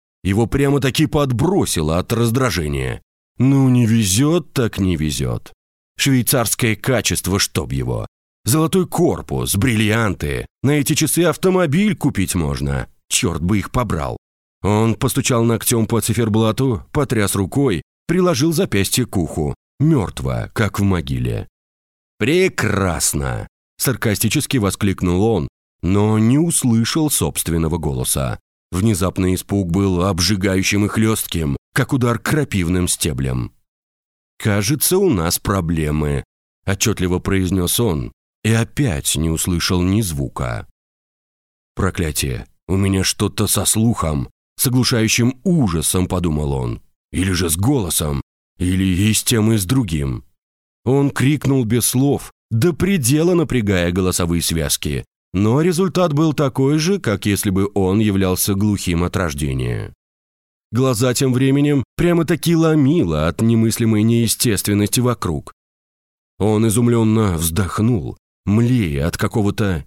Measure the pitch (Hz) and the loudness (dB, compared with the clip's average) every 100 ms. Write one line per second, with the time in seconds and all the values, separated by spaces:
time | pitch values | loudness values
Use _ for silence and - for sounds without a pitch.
0 | _ _ 92 98 117 139 139 143 135 - | _ _ 0 0 2 0 2 2 0 0
1 | 151 151 135 120 160 190 - 85 76 85 | 0 0 0 0 0 0 0 0 0 0
2 | - 113 117 127 123 85 76 69 65 53 | -2 0 0 0 0 -2 -2 -4 -4 -8
3 | _ _ _ - 131 139 131 123 110 113 | _ _ _ 0 2 4 4 4 4 2
4 | 101 101 147 170 - 131 110 - 95 78 | 2 2 2 0 -2 -4 -2 0 0 0
5 | 76 67 64 55 - _ _ _ _ - | -2 -2 -4 -6 -10 _ _ _ _ -4
6 | 139 127 - 131 107 - 117 104 135 117 | 0 2 2 0 -2 -2 -2 -2 -2 -2
7 | - 87 90 98 - - 67 65 62 57 | -2 -2 -2 -2 -2 -4 -4 -4 -4 -4
8 | 53 _ _ _ 104 156 160 190 175 - | -8 _ _ _ 0 0 2 0 0 0
9 | 165 78 - 67 62 101 131 110 104 113 | 0 0 -4 -4 -2 0 0 2 2 2
10 | 107 78 73 62 53 _ 127 147 139 151 | 0 -2 -4 -6 -8 _ 0 0 0 0
11 | 151 160 175 - 185 185 170 165 214 - | 0 2 0 0 0 2 2 2 0 0
12 | 143 - 87 92 73 65 69 65 - _ | -2 0 -2 -2 -2 -2 -4 -4 -6 _
13 | - - 101 80 90 104 - 127 107 82 | -6 -2 -2 -2 0 -2 -2 -4 -2 -4
14 | 65 55 _ _ _ _ 95 107 113 104 | -6 -8 _ _ _ _ 0 2 2 0
15 | 131 139 - 120 117 113 - 117 107 113 | -2 -2 0 2 2 0 0 0 0 0
16 | - 120 110 110 110 117 135 98 - 156 | 0 0 0 2 0 0 -2 -2 -4 -4
17 | 131 113 98 98 92 131 135 80 - _ | 0 0 0 0 -2 0 0 0 -6 _
18 | - 180 180 120 160 156 196 98 92 - | -2 2 2 2 0 0 0 0 0 -2
19 | 117 98 76 - 71 - _ - 151 143 | -2 -2 -2 -2 -4 -6 _ -2 2 2
20 | 85 - 65 62 - - 101 - 101 87 | 0 -4 -4 -4 -4 -2 -2 0 0 0
21 | 65 62 60 53 - _ _ _ _ _ | -2 -4 -4 -6 -10 _ _ _ _ _
22 | _ - 117 180 190 - 104 95 92 73 | _ -4 0 2 0 0 -2 0 -2 -2
23 | - 73 65 55 50 _ _ - 139 104 | -2 -2 -4 -6 -10 _ _ -6 -4 -2
24 | 113 98 110 151 - 135 98 - 98 90 | -2 0 0 -2 -2 0 0 0 -2 0
25 | 90 90 113 98 67 _ _ _ 85 101 | 0 2 2 0 -4 _ _ _ 0 2
26 | 107 110 113 143 170 - 127 113 113 165 | 4 4 4 4 2 0 2 2 2 0
27 | 151 - 76 - - 82 80 85 76 64 | 0 0 -2 -4 -2 0 0 -2 -2 -4
28 | 64 69 64 - _ _ - 90 110 87 | -4 -2 -4 -6 _ _ -8 -2 0 0
29 | 90 92 92 90 - 101 87 98 98 87 | 0 0 0 0 -2 -2 0 0 0 0
30 | 98 90 95 98 98 95 92 101 104 113 | 0 0 -2 0 0 0 0 0 0 0
31 | 110 110 - 87 73 65 _ - 123 139 | 0 -2 -4 -4 -4 -4 _ -4 -2 0
32 | 123 110 - 147 135 101 82 90 90 - | 0 0 -2 -2 0 -2 0 0 0 -2
33 | 82 65 65 62 57 _ _ _ _ _ | -4 -2 -4 -4 -6 _ _ _ _ _
34 | _ _ _ - 110 101 104 147 - 185 | _ _ _ -6 -2 0 0 0 0 2
35 | 190 95 85 - - 95 82 80 76 76 | 4 2 0 -2 -2 -2 0 0 0 0
36 | 73 69 - _ _ _ - 98 110 92 | 0 -2 -6 _ _ _ -6 -2 -2 0
37 | 92 90 95 95 90 95 87 - 92 76 | 0 -2 0 0 0 0 0 0 0 -2
38 | 58 - _ _ 107 113 - - 135 71 | -6 -12 _ _ 0 0 0 -2 -2 -2
39 | - 71 80 80 95 85 - 90 90 104 | -2 -2 0 -2 -2 -2 0 0 2 0
40 | 95 71 64 - 62 55 - _ _ _ | 0 -4 -6 -6 -6 -6 -10 _ _ _
41 | _ _ _ _ _ _ _ - 95 92 | _ _ _ _ _ _ _ -4 -2 -2
42 | 80 - 69 55 - _ - 98 98 95 | -4 -2 -4 -6 -10 _ -4 0 2 0
43 | 92 - 104 - 101 104 90 110 117 104 | 0 -2 -2 -2 -2 0 0 2 2 0
44 | 80 71 62 _ _ - 135 123 117 117 | -2 -2 -6 _ _ -6 0 2 2 2
45 | 110 - 120 - 190 170 104 82 - 92 | 2 2 0 0 0 2 2 0 -2 0
46 | 90 92 85 76 73 65 60 57 - _ | 0 0 0 0 -2 -2 -4 -8 -14 _
47 | _ 71 95 87 85 82 113 139 85 - | _ -2 0 0 -2 0 0 0 -2 -2
48 | 76 69 - _ _ - 90 92 95 90 | -2 -4 -6 _ _ -6 -2 0 2 2
49 | 107 104 - 113 110 110 92 135 98 78 | 2 0 0 2 2 2 0 0 0 -2
50 | 67 57 - _ _ _ _ _ 120 139 | -4 -6 -10 _ _ _ _ _ 0 2
51 | 143 - 131 151 135 135 110 117 - 127 | 0 2 0 2 0 0 2 0 0 2
52 | 143 107 - - - 113 175 - 185 196 | 2 0 -4 -18 -4 0 0 0 0 2
53 | 117 151 175 175 151 123 101 92 87 92 | 2 2 4 2 2 0 0 2 2 2
54 | 92 90 85 85 - 82 71 - 76 65 | 0 0 0 0 0 -2 -2 -2 -4 -6
55 | - _ _ 92 107 135 175 165 190 185 | -8 _ _ 0 2 2 2 2 0 2
56 | 175 143 165 139 139 - 135 156 165 196 | 0 2 0 0 -2 2 2 2 0 0
57 | 117 98 104 98 104 95 101 101 92 104 | -2 -2 0 0 0 0 0 0 0 2
58 | 107 95 92 92 - 98 107 98 90 85 | 2 2 0 0 -2 0 0 0 0 0
59 | 87 92 85 71 73 65 60 55 50 - | 0 -2 -4 -4 -4 -4 -4 -6 -10 -16
60 | _ _ _ _ _ _ - 113 131 113 | _ _ _ _ _ _ -6 -2 0 2
61 | 127 120 131 123 135 139 147 139 - - | 0 2 2 2 2 2 2 0 -2 0
62 | 170 170 160 160 165 165 160 156 135 170 | 2 2 0 0 0 2 4 4 4 2
63 | 87 76 82 - 113 117 113 - 110 107 | 2 0 0 2 2 4 2 2 2 2
64 | 113 117 113 - 123 95 - 101 104 127 | 4 2 2 0 0 0 0 0 0 0
65 | 123 117 90 71 - - _ _ _ _ | 0 -2 -4 -6 -8 -20 _ _ _ _
66 | _ _ _ - 101 107 113 113 120 117 | _ _ _ -2 0 2 2 2 2 4
67 | 110 110 104 80 82 82 90 - 110 107 | 4 4 2 0 -2 -2 -2 0 0 0
68 | 64 - _ _ 95 107 120 127 85 69 | -4 -12 _ _ 0 2 4 2 0 0
69 | 82 - 104 117 101 - 101 80 | -2 -2 -4 -2 -2 0 -2 -4